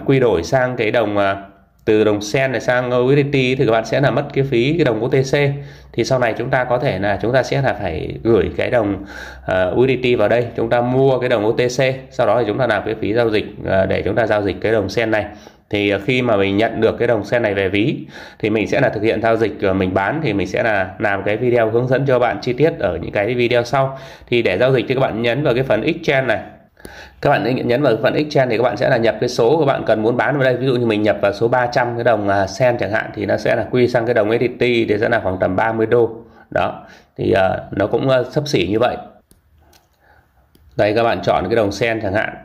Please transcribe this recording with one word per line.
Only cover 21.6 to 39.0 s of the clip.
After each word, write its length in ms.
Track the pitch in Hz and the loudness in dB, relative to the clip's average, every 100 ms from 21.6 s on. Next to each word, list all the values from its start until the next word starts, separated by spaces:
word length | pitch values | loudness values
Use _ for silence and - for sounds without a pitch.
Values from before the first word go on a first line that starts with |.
| 110 | 2
hướng 180 | 117 127 | 0 0
dẫn 180 | 131 135 | 0 2
cho 140 | 123 | 2
bạn 180 | 117 98 | 2 -2
chi 120 | 127 | -4
tiết 260 | 123 160 165 | 0 0 0
ở 180 | 98 85 | -4 -4
những 140 | - | -4
cái 220 | 104 104 | -2 -2
video 300 | 123 120 120 | 0 2 0
sau. 340 | 120 139 135 - - - - | 0 -2 -2 -4 -16 -16 -2
Thì 140 | 120 | 0
để 160 | 110 92 | 2 2
giao 140 | 127 | 2
dịch 140 | 131 - | 2 0
thì 80 | 127 | 0
các 60 | |
bạn 200 | 120 104 | -2 0
nhấn 220 | 120 123 | -2 0
vào 100 | 147 | 0
cái 100 | 120 | 0
phần 180 | 135 107 | 0 0
exchange 460 | 156 170 - 135 127 | 0 -2 0 0 0
này. 120 | 101 - - _ _ - - - - | -2 -6 -18 _ _ -20 -20 -20 -4
Các 80 | 143 | 0
bạn 380 | 117 107 127 120 | 2 0 0 0
nhấn 140 | 123 | 2
vào 160 | 139 110 | 2 2
phần 120 | - | 0
exchange 380 | 135 151 143 123 | 0 0 0 2
thì 60 | 107 | 2
các 60 | |
bạn 140 | 120 101 | 0 0
sẽ 120 | 123 | 0
là 80 | 123 | 2
nhập 180 | 113 104 | 2 0
cái 100 | 123 | -2
số 300 | - 117 165 | 2 2 4
các 60 | 139 | 2
bạn 180 | 127 113 | 0 0
cần 160 | 107 | 0
muốn 160 | 110 123 | 0 0
bán 200 | 113 143 | 0 0
vào 60 | |
đây. 140 | 131 120 | 0 0
Ví 80 | 135 | 0
dụ 100 | 123 | 0
như 100 | 117 | 0
mình 160 | 104 | 2
nhập 160 | 107 - | 0 2
vào 120 | 101 | 0
số 140 | 101 117 | 0 0
ba 200 | 127 120 | 2 0
trăm 280 | 135 120 117 | 0 -2 0
cái 80 | |
đồng, 260 | 120 107 101 | 0 2 2
à, 180 | 98 95 | 0 0
sen 300 | - 127 117 | 0 0 0
chẳng 140 | 98 | -2
hạn 200 | 107 - 107 | -4 -4 -6
thì 100 | 101 | -2
nó 120 | 107 | -2
sẽ 180 | 127 120 | 0 -2
là 100 | 107 | 0
quy 160 | 127 120 | 2 2
sang 180 | 123 113 | 2 0
cái 80 | |
đồng 180 | 113 104 | 0 2
S 100 | 117 | 0
D 20 | 123 123 | 0 0
T 0 | |
thì 380 | 123 117 104 104 | 0 2 0 0
sẽ 100 | 113 | 0
là 100 | 113 | 0
khoảng 180 | 95 92 | -2 -2
tầm 160 | 98 95 | -2 0
ba 180 | 113 | 0
mươi 120 | 113 110 | 0 2
đô. 240 | 120 110 - - - - | 2 2 -2 -18 -20 -6
Đó, 360 | - 95 - - - _ - | -2 -2 -4 -16 -20 _ -6
thì, 140 | 98 | 0
à, 180 | 98 95 92 - | 2 2 -2 -6
nó 160 | - 104 | -4 0
cũng, 220 | 117 131 | 0 2
à, 80 | 127 120 | 0 0
xấp 160 | - - | -4 -2
xỉ 200 | 104 87 | -2 0
như 120 | 110 | 0
vậy. 180 | 120 - | 0 -2